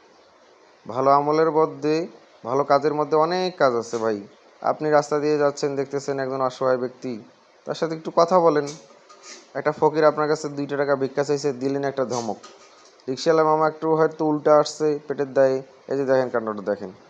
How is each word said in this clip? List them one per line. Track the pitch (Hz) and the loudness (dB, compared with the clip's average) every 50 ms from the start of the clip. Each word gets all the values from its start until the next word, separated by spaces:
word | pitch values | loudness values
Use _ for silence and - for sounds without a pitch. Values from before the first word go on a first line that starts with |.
| _ _ _ _ _ _ _ _ _ _ _ _ _ _ _ _ - | _ _ _ _ _ _ _ _ _ _ _ _ _ _ _ _ -14
ভালো | - 107 127 135 139 | -10 -4 0 2 4
আমলের | 139 143 147 147 151 156 165 165 | 4 4 4 2 2 2 2 2
মধ্যে, | 151 156 156 151 139 139 139 151 156 160 175 - - - - _ _ - - | 2 0 0 0 -2 -4 -2 -2 -2 -2 -4 -6 -12 -20 -20 _ _ -14 -8
ভালো | 113 127 139 147 | -4 -2 -2 2
কাজের | 143 143 139 135 156 143 | 2 2 2 2 0 0
মধ্যে | 151 151 143 156 | -2 -2 0 2
অনেক | 156 156 165 180 185 185 180 175 | 2 2 2 0 -2 -4 -4 0
কাজ | - 143 131 120 | 2 2 2 2
আছে | 117 110 - - | 0 -4 -4 -6
ভাই। | 117 110 113 107 101 98 - - _ _ _ _ - | -4 -2 -2 -4 -4 -8 -14 -20 _ _ _ _ -6
আপনি | - - 135 - 156 151 | -4 -4 -2 -2 0 2
রাস্তা | 151 147 147 - 151 147 | 2 2 2 2 -2 -2
দিয়ে | 143 151 151 | 0 0 0
যাচ্ছেন, | 147 147 143 139 - 151 143 139 | 2 0 0 0 -2 -4 -4 -2
দেখতেছেন | 135 139 139 139 135 135 - 139 135 | -4 -6 -6 -6 -8 -6 -6 -6 -4
একজন | 135 131 131 135 | -4 -6 -4 -2
অসহায় | 131 127 127 - 131 131 131 | -2 -4 -2 -2 0 0 0
ব্যক্তি, | 123 127 120 127 - - 131 120 104 - - _ _ _ _ _ _ - | 0 -2 -6 -8 -10 -10 -10 -10 -10 -12 -18 _ _ _ _ _ _ -10
তার | 143 147 | -10 -6
সাথে | - 170 160 165 | -4 -4 -4 -4
একটু | 160 160 - - | -6 -8 -2 2
কথা | 170 165 - 185 185 | 2 2 4 4 4
বলেন। | 165 165 151 147 143 143 151 160 - - - - _ - - - - - - - - _ - | 4 4 4 2 -2 -4 -10 -14 -18 -20 -20 -20 _ -20 -20 -20 -20 -20 -20 -20 -18 _ -8
একটা | 135 131 147 | -4 -4 -4
ফকির | 151 - 156 156 151 160 156 | 0 2 2 2 4 6 4
আপনার | 151 139 151 151 | 4 4 4 0
কাছে | 147 151 147 - 147 | 0 0 -2 -2 -8
দুইটা | 143 139 143 139 143 | -6 -6 -6 -4 -2
টাকা | 139 147 139 143 | -2 0 0 0
ভিক্ষা | 131 135 127 127 143 143 | 0 0 -4 -2 -2 -2
চাইছে, | 139 147 139 143 143 127 | 0 -2 -2 -2 -4 -4
দিলেন | 123 131 139 139 139 139 | -2 -2 -2 -2 -2 -2
একটা | 139 131 135 131 | -4 -2 -4 -4
ধমক। | 110 123 120 117 107 95 - - - - - - - - - - - _ _ - 127 | -2 -2 -4 -4 -6 -8 -8 -12 -20 -20 -20 -20 -20 -20 -20 -20 -20 _ _ -10 -8
রিকশাওয়ালা | 135 135 - 165 160 160 156 156 | -8 -2 0 2 2 4 4 4
মামা | 156 156 156 | 4 2 2
একটু | 156 156 - 160 160 160 | 0 0 -2 -2 0 2
হয়তো | 156 160 156 160 - 160 | 2 2 2 2 0 0
উল্টা | 151 151 147 139 151 151 | 0 0 2 4 4 6
আসছে | 147 143 - - - 156 156 147 147 151 | 6 4 2 -4 -4 -2 -2 -2 -2 -4
পেটের | - 139 139 143 135 127 | -8 -6 -4 -4 -2 2
দায়ে, | 135 135 131 131 131 135 - - - - | 4 4 4 2 0 -6 -10 -20 -16 -8
এই | - 135 | -6 -4
যে | 139 139 | -2 0
দেখেন | 131 135 131 131 120 | 2 2 2 2 0
কাণ্ডটা | 110 117 113 110 107 104 95 104 | -2 -2 -2 -2 -6 -6 -2 -4
দেখেন, | 101 98 104 92 95 - - | -4 -4 -4 -14 -14 -16 -20